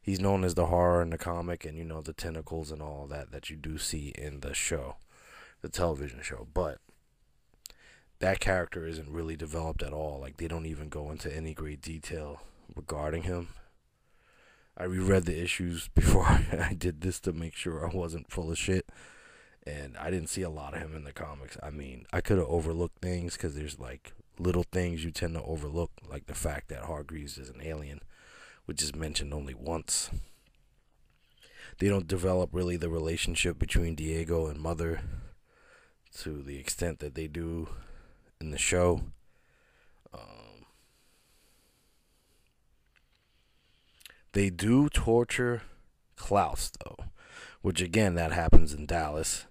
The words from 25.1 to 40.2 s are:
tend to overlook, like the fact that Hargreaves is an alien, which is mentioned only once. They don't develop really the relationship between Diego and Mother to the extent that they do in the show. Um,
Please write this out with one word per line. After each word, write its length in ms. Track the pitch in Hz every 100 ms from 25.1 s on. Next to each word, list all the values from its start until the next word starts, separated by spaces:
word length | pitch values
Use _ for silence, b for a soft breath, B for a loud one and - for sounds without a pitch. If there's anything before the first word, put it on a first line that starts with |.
tend 240 | 78 87
to 80 | 82
overlook, 480 | - 80 73 80 85 - -
like 160 | 71
the 100 | -
fact 340 | - 82 73 -
that 160 | 65
Hargreaves 520 | - 78 71 80 71 69
is 140 | 64
an 100 | 62
alien, 400 | 80 78 73 73 - B B B B B
which 180 | - 76
is 120 | 76
mentioned 400 | 76 80 73 71
only 180 | 76 69
once. 580 | 65 - 82 - - - B B B B _ _ _ _ _ _ _ B B B B B B
They 100 | 98
don't 200 | 98 82
develop 400 | 92 92 92 90
really 280 | 90 90 87
the 100 | 85
relationship 720 | 82 80 85 - 82 92 82
between 360 | 82 - 82
Diego 520 | 78 78 80 82 85 80
and 120 | 76
Mother 440 | 78 82 82 80 B B B - b b b b b b _ -
to 220 | - 76
the 160 | 67 69
extent 420 | 65 - 85 73
that 140 | 73
they 140 | 67 80
do 400 | 78 82 82 80 B B B B B B _
in 100 | 80
the 80 | 73
show. 440 | - 90 90 87 - - b b b b b b b b -
Um, 500 | -